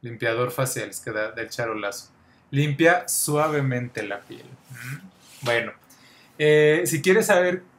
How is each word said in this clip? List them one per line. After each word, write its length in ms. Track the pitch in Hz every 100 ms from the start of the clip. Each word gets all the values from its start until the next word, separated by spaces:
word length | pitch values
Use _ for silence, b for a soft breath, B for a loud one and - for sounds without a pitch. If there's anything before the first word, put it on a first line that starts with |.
limpiador 500 | 120 113 117 117 123
facial, 380 | - 131 - 110
es 100 | -
que 120 | -
da, 200 | 107 110
da 100 | 110
el 80 | 113
charolazo. 640 | - 117 107 101 101 - _ b b b
Limpia 580 | 139 147 139 165 175 -
suavemente 960 | - - 147 156 151 135 123 120 -
la 180 | 104 101
piel. 240 | - - 127 127 _
¿Mm? 360 | 120 123 147 190 _ _ - 131
Bueno, 280 | 117 117 - _ b b b b _
eh, 440 | 151 151 151 151 170
si 160 | 151
quieres 260 | 180 202 214
saber 360 | 190 180 185 -